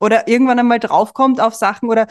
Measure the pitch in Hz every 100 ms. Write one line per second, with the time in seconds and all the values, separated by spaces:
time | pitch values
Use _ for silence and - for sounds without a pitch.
0 | 214 226 226 233 262 247 240 233 226 160
1 | - - 269 254 226 220 202 208 233 226
2 | 214